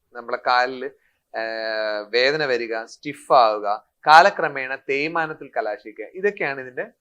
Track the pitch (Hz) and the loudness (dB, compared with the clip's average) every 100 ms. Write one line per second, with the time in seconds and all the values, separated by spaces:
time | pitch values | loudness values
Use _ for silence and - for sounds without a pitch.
0 | _ 120 120 123 131 123 127 131 131 - | _ -18 -8 -6 0 2 0 -4 -10 -12
1 | _ _ _ 113 113 113 110 110 107 104 | _ _ _ -10 -8 -6 -6 -4 -4 -6
2 | 104 117 131 156 143 120 117 113 117 - | -2 0 2 0 -2 -2 -4 -8 -10 -14
3 | 147 139 - 147 113 107 104 107 _ _ | -14 -12 2 4 6 2 -4 -6 _ _
4 | 151 156 190 196 160 139 131 135 - 139 | 8 8 8 4 -4 -4 -8 -8 -4 -4
5 | 156 170 156 151 139 120 110 104 110 107 | -2 -4 -4 -8 -10 -6 -6 -6 -12 -16
6 | 104 185 202 202 156 139 127 131 214 _ | -16 -4 -4 -4 -6 -6 -10 -12 -12 _